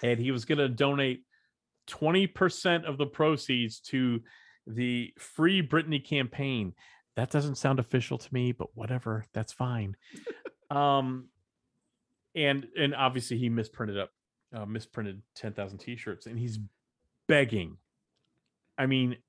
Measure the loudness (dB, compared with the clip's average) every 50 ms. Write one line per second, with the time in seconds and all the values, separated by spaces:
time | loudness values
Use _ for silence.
0 | 0 0 2 2 2 0 0 0 0 0 2 2 2 2 2 2 2 2 4 2
1 | 2 0 0 -4 -8 _ _ _ _ _ _ _ _ _ _ _ _ -16 -6 -2
2 | 2 2 4 4 4 2 2 2 2 2 2 2 2 2 2 2 0 -2 -2 -2
3 | -2 -2 0 2 2 2 2 0 0 0 0 0 0 -2 -4 -8 -8 -4 0 2
4 | 2 2 2 0 -2 -8 -16 -20 -20 -20 -20 _ _ -8 -4 -2 -2 0 -2 -2
5 | -4 -6 -10 -16 -20 -10 0 2 4 4 6 4 2 2 2 0 2 2 -2 -2
6 | -2 0 0 0 0 0 -2 -4 -2 -2 -2 -2 -2 -4 -6 -10 -16 -20 -20 -20
7 | _ _ _ -4 -2 0 0 0 0 -2 -2 0 0 2 2 2 2 0 0 0
8 | 0 -2 -4 -6 -6 -4 -2 0 0 0 0 -2 -6 -10 -8 -8 -6 -4 -4 -4
9 | -4 -4 -4 -4 -6 -6 -6 -6 -6 -6 -4 -4 -2 -2 -2 -2 -4 -4 -6 -10
10 | _ -20 -20 -14 -12 -12 -12 -12 -14 -16 -16 _ _ -4 0 2 4 4 4 4
11 | 2 0 -4 -6 -10 -16 _ _ _ _ _ _ _ _ _ _ _ _ _ _
12 | _ _ _ _ _ _ -2 0 2 2 2 2 -2 -6 -2 0 0 0 2 2
13 | 2 2 2 0 -2 -2 -2 0 0 0 0 0 -2 -2 -6 -6 -6 -4 -4 -4
14 | -4 -6 _ _ _ _ _ _ _ _ -12 -10 -8 -8 -8 -8 -10 -10 -8 -8
15 | -8 -8 -8 -12 -16 _ _ -10 -10 -8 -6 -6 -8 -8 -10 -12 -12 -12 -12 -10
16 | -8 -8 -10 -8 -10 -8 -6 -6 -4 -4 -4 -6 -8 -10 _ _ _ _ _ _
17 | _ _ _ _ _ 4 6 6 6 4 2 -2 -4 -4 -8 -16 _ _ _ _
18 | _ _ _ _ _ _ _ _ _ _ _ _ _ _ _ -2 0 2 2 2
19 | 2 2 0 -4 _